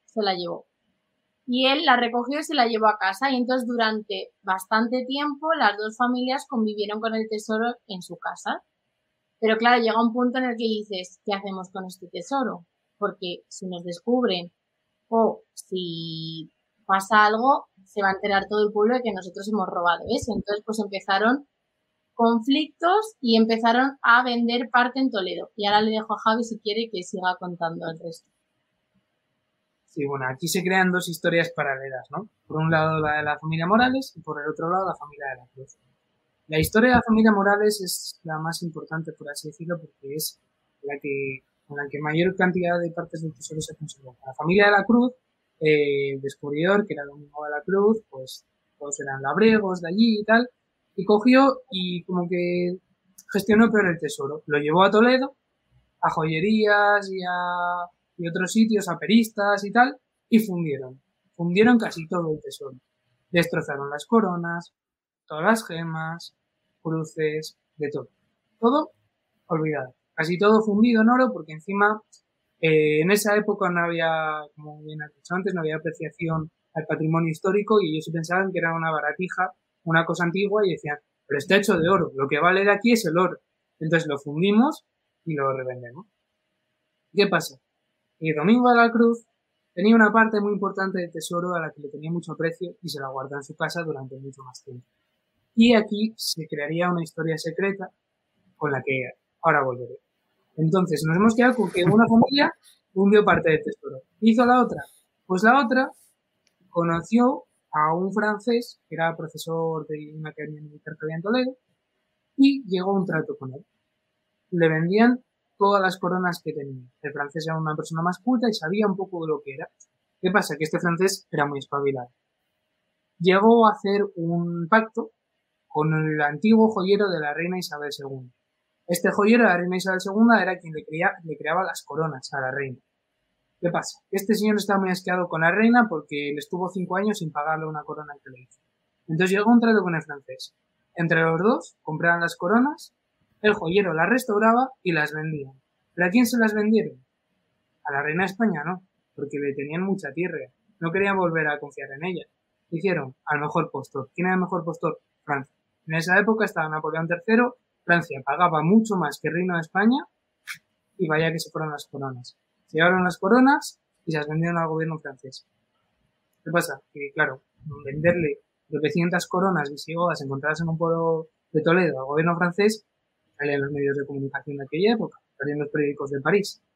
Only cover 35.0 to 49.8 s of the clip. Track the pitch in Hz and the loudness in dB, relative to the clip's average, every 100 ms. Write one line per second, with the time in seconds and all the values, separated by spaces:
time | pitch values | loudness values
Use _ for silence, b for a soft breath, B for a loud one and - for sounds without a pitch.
35 | - 143 139 127 127 135 135 _ _ _ | -12 -12 -12 -12 -16 -20 -20 _ _ _
36 | _ _ _ _ _ 156 156 214 247 247 | _ _ _ _ _ -2 2 4 6 4
37 | - 220 220 202 196 202 214 208 180 - | 4 4 4 4 2 2 2 0 -6 -8
38 | - - 160 156 160 165 170 156 147 160 | -10 -16 -10 -8 -6 -6 -8 -10 -8 -8
39 | 165 151 147 143 151 - 165 175 160 _ | -8 -12 -14 -12 -14 -14 -10 -10 -10 _
40 | 139 151 - - _ _ _ _ 143 143 | -12 -8 -8 -12 _ _ _ _ -12 -10
41 | 147 139 135 131 _ _ _ 143 143 147 | -6 -6 -6 -10 _ _ _ -10 -8 -6
42 | 151 156 180 185 185 180 175 175 170 165 | -4 0 0 2 0 2 0 0 -2 -6
43 | 165 160 160 - - 156 156 156 151 - | -10 -10 -12 -12 -12 -10 -10 -12 -16 -16
44 | 135 - - - 156 190 202 202 202 233 | -20 -18 -16 -6 4 8 8 6 6 4
45 | 247 - _ _ _ _ 156 151 143 139 | 4 -2 _ _ _ _ 4 4 4 2
46 | 139 135 139 - 147 147 175 202 208 147 | 0 -4 -8 -8 -6 0 2 2 0 -6
47 | 143 147 143 147 151 147 165 190 208 220 | -10 -16 -18 -12 -8 -6 -2 2 4 2
48 | - 131 131 - _ _ _ _ 143 143 | -2 -16 -16 -18 _ _ _ _ -12 -10
49 | 139 135 135 160 220 220 190 180 | -8 -6 -4 4 6 6 2 -4